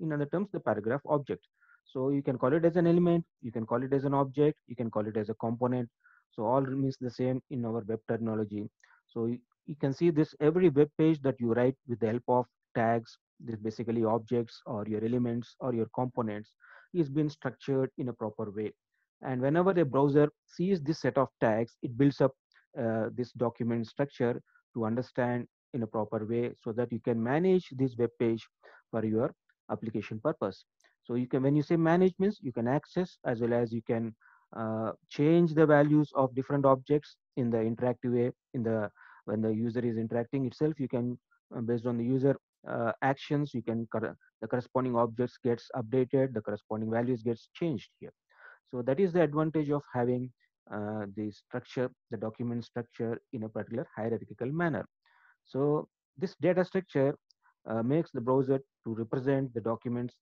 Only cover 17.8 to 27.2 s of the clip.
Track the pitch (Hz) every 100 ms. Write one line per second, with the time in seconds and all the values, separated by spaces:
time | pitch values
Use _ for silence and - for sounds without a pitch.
17.8 | 131 - 127 117 110 107 107 101 104 -
18.8 | _ _ _ - 135 127 135 165 185 175
19.8 | 143 131 143 147 147 - _ - 180 185
20.8 | 143 160 131 139 123 - 120 110 117 -
21.8 | 143 117 143 - 135 - _ _ _ 147
22.8 | 113 113 113 110 120 120 120 - 117 117
23.8 | 113 - 139 - 120 131 - _ _ 120
24.8 | 110 117 127 - 123 123 117 _ _ -
25.8 | 110 113 107 113 107 117 120 - 120 110
26.8 | 120 117 123 113